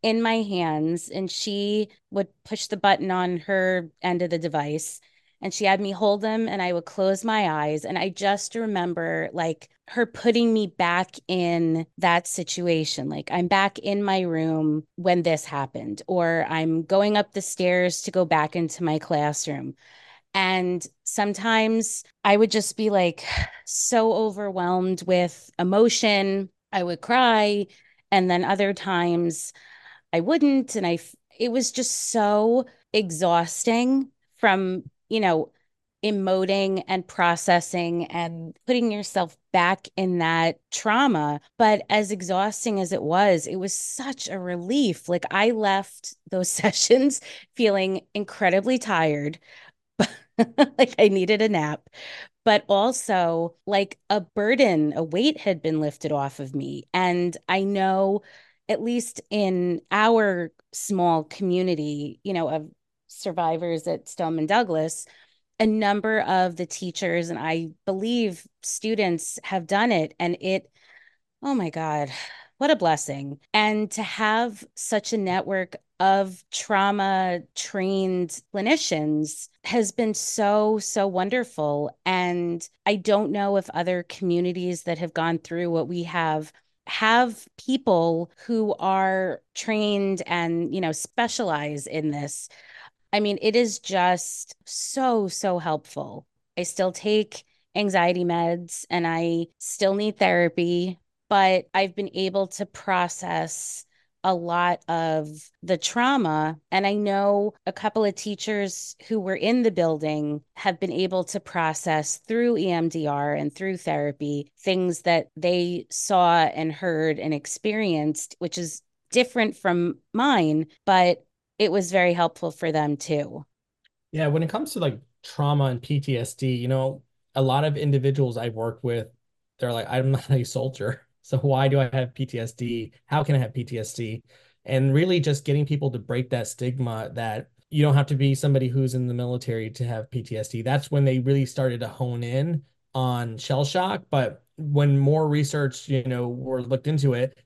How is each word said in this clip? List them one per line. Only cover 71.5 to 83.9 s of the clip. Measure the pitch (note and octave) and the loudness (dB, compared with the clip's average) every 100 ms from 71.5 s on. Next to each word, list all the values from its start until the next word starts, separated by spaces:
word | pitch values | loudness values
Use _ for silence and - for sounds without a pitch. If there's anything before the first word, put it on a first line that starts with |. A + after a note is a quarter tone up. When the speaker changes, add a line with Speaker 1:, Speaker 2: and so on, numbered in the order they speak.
Speaker 1:
my | C4+ F3 | -2 -2
God, | D#3 D#3+ D3+ D3 C3 - - - _ | -4 -4 -2 -4 -6 -14 -18 -20 _
what | C#4+ | 0
a | D4+ | 2
blessing. | F3 D3+ - C#3 C#3 C#3+ _ G#3+ | 4 2 -2 -8 -10 -12 _ 2
And | G#3+ G#3+ G#3+ | 2 2 -2
to | - | -4
have | G#3+ - G#3+ A3 A#3+ G#3 - - | -8 -2 0 2 0 -4 -16 -12
such | - G#3+ - | -4 -2 -2
a | A3+ | -2
network | F#3+ F#3 - F#3+ F3+ - - - | 0 -2 -2 -4 -4 -10 -20 0
of | F#3+ G3 G3 F3+ _ | 2 4 2 -6 _
trauma-trained | - - G#3 G3 G3+ G3 F#3+ F#3 F3 - - - G3+ F#3+ G3 F#3+ F#3 F3 - - | -10 0 2 4 2 2 2 0 -2 -6 -12 -8 -4 -2 0 0 -2 -4 -8 -10
clinicians | G#3 G#3 D#4 - E3 D3+ D3+ D3+ - - _ | -4 0 0 0 -2 0 0 -2 -6 -16 _
has | - A#3 G#3 | -2 0 0
been | - A3 | 0 -2
so, | G#3 - - G3+ G#3 G#3+ G#3+ | -2 -4 0 2 4 2 0
so | G3+ - G3 | -2 -2 0
wonderful. | F#3 F#3 B3+ A#3+ - D3+ D3 D3 - - | 0 0 -2 -4 -4 -2 -2 -4 -6 -2
And | F#3 F3+ F3 F3 E3+ - _ - | 0 0 0 -2 -4 -8 _ -2
I | G#3 | 0
don't | F#3 G3+ G#3+ | 2 2 2
know | G3+ G3+ G3+ | -2 0 0
if | F#3+ | -2
other | - F3 | -4 -2